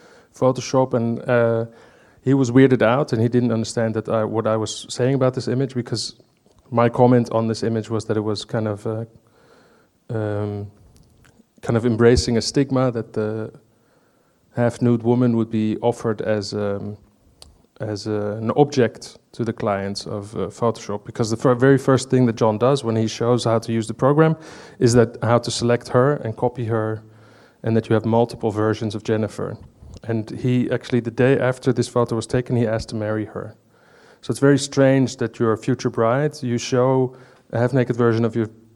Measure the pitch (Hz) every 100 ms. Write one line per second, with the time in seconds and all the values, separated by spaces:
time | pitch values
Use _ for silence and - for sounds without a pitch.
0 | - - _ - 131 127 - 131 131 120
1 | 117 117 - 120 117 113 113 - - _
2 | _ _ 131 139 123 127 131 123 110 131
3 | 151 120 120 123 120 113 110 120 113 110
4 | 101 113 107 110 110 110 107 - - -
5 | 127 135 127 127 113 123 135 123 120 110
6 | - - _ _ _ _ _ 131 113 -
7 | 123 123 113 113 113 110 113 113 107 110
8 | - 110 107 104 - 120 110 104 113 110
9 | 113 - _ _ _ _ _ _ _ _
10 | - 113 107 104 104 101 104 - _ _
11 | _ _ _ _ _ _ - 117 120 110
12 | 117 123 127 113 - - 131 131 127 117
13 | - 110 107 110 110 - _ _ _ _
14 | _ _ _ _ _ - 120 - 120 120
15 | 113 123 123 117 110 110 107 104 120 117
16 | 117 104 - 107 101 104 101 101 104 107
17 | _ _ _ _ - _ _ _ 110 104
18 | 110 104 104 107 113 135 147 131 113 -
19 | - - _ - 113 - 113 98 98 101
20 | - 104 104 107 95 - 117 110 - 104
21 | - - 110 113 135 123 135 135 135 131
22 | - 131 123 113 113 107 123 139 117 110
23 | 110 - 120 120 117 113 - 113 110 113
24 | 135 147 160 156 - - - - 123 120
25 | 113 - 110 120 120 - 120 120 - 123
26 | 135 147 110 110 123 127 113 113 110 110
27 | - - - - - _ 113 113 - 110
28 | 110 117 120 - 113 104 110 107 113 104
29 | - 110 104 - 98 - - _ - -
30 | - 113 107 - 127 123 - 123 - 120
31 | 117 110 127 135 127 127 135 120 117 123
32 | 117 113 - 127 123 123 113 113 - 113
33 | 107 110 104 98 98 - _ _ _ _
34 | _ _ - 113 139 139 139 - 135 135
35 | 123 - 117 - 117 107 - 123 127 120
36 | 113 131 151 147 123 117 - 127 127 131
37 | 127 - - _ _ 113 123 135 123 117
38 | 120 113 117 117 107 - _